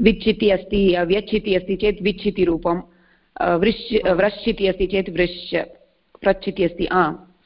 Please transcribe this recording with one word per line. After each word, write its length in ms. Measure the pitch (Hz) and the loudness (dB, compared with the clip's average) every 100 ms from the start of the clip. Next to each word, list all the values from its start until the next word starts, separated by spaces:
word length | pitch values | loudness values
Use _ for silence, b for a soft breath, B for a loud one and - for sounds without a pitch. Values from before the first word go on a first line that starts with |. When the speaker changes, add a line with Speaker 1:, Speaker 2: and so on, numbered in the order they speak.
Speaker 1:
विच् 260 | 226 - 220 | 4 4 0
इति 220 | - 208 | 2 2
अस्ति, 440 | 185 - 208 190 | 2 0 2 2
अ, 100 | 175 | 2
व्यच् 320 | 170 202 208 214 | 2 0 0 -2
इति 200 | 208 185 | 0 -2
अस्ति 200 | 180 185 | -2 -2
चेत् 260 | 208 - | -2 0
विच् 260 | 196 180 202 | -2 -2 -2
इति 160 | 190 | 0
रूपम्, 380 | 175 165 175 175 - b b b b - | 0 0 -2 -4 -6 b b b b -4
अ, 180 | 175 170 | 0 2
वृश्, 380 | 208 - - | 2 0 -2
Speaker 2:
हा। 200 | 214 - | -2 0
Speaker 1:
व्रश् 340 | 175 202 - 233 | 2 2 0 -4
इति 200 | - 196 | 0 0
अस्ति 200 | 190 185 | 0 -2
चेत् 220 | 196 190 | -2 -2
वृश्, 460 | 165 175 180 - 170 - - _ _ _ - | -2 -2 -4 -6 -4 -4 -12 _ _ _ -2
प्रच् 280 | 196 190 202 | 0 0 -2
इति 140 | 196 | -2
अस्ति, 220 | 175 - 175 | -2 -2 0
आ, 280 | 180 156 175 - _ | 2 0 -2 -14 _